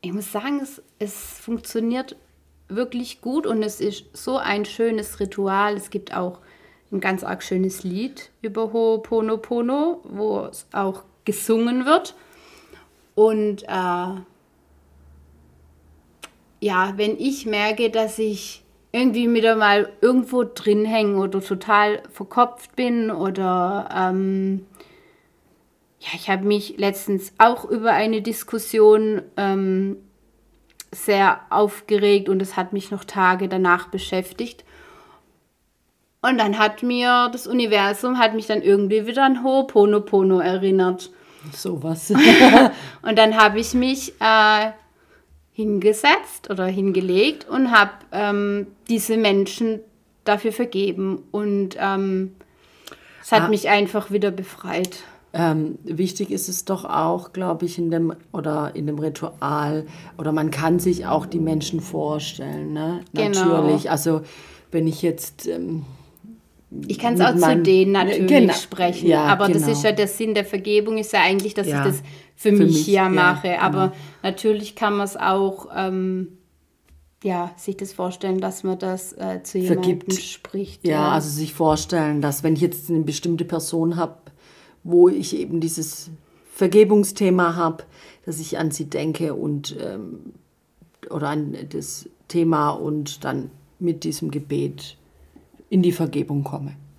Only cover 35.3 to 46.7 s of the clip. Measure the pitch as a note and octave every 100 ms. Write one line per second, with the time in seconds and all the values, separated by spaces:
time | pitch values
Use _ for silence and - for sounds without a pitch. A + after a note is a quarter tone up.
35.3 | _ _ _ _ _ _ _ _ _ B3
36.3 | B3+ G#3+ G#3 G#3+ G#3+ B3 B3 B3 B3 B3
37.3 | A#3+ G3+ B3 A#3 G#3 G3 G3+ B3 B3+ A3+
38.3 | A3 G#3+ G#3 F#3 G3+ G3+ G#3+ G#3+ A#3+ C4+
39.3 | B3+ B3+ C4 C4+ G#3+ G#3 G#3 G#3 G3+ F#3+
40.3 | F#3 E3+ F#3 G3 F#3+ F#3 F#3 - - -
41.3 | - D#3 - F#3+ E3 D#3 D#3+ - A#3 D#4+
42.3 | E4 C4 A#3 C4 - - - - A3 A3
43.3 | A3 G#3 G#3 A3+ B3 B3+ C4+ - - A3
44.3 | A3 G#3+ G#3+ A3 G#3+ _ _ _ _ _
45.3 | _ _ - G#3+ G3+ G3 G#3+ C#4+ F#4+ -
46.3 | - - F#3+ F#3